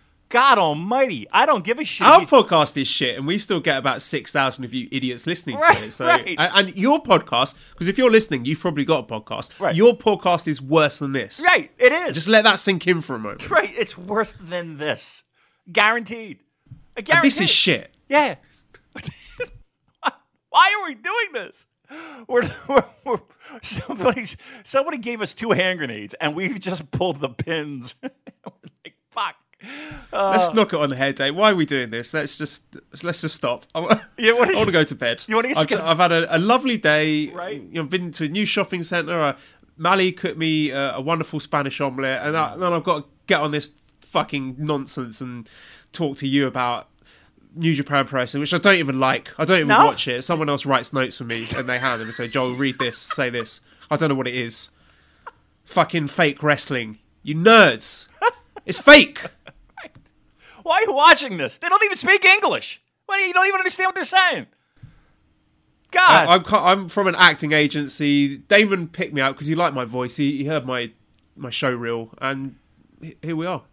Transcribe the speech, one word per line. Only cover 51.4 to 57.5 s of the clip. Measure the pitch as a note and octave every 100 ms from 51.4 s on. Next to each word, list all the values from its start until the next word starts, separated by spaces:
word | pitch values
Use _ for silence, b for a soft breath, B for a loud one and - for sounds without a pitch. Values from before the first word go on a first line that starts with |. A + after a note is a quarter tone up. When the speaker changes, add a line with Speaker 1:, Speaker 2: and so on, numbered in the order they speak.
| A2+ -
Speaker 2:
and | B2
they | B2
hand | C3 A#2
them | A2
and | -
say, | A#2+
"Joel, | C3 B2+ B2
read | C3+ B2+
this, | B2 - -
say | - B2+
this." | A#2+ A2 - B B B
I | D3+
don't | D#3
know | C3+
what | B2+
it | B2+
is. | A#2 - - B B B B B B - _ _ _
Fucking | F#3 D#3+ E3+ C#3+
fake | - D#3+ C3+
wrestling. | D3 C#3+ - C3 A2 G#2+ _ _
You | - D#3
nerds. | F#3+